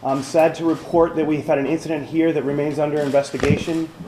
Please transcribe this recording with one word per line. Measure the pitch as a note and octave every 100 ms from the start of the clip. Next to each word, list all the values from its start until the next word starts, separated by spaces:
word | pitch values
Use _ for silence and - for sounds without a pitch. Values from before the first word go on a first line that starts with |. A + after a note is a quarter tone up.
I'm | A#2+ C#3
sad | C3+ E3 D#3+ D#3
to |
report | E3 D#3 - F3 E3 D#3+
that | D#3
we've | D3+ C3
had | C#3+
an | C#3
incident | D#3+ D#3 D#3+ B2
here | D#3 D#3+
that | D3+
remains | C3 C#3+ D3 C#3+
under | D3+ D3+
investigation. | C#3+ C#3 C#3 C3+ C#3 - - E3 D#3+ -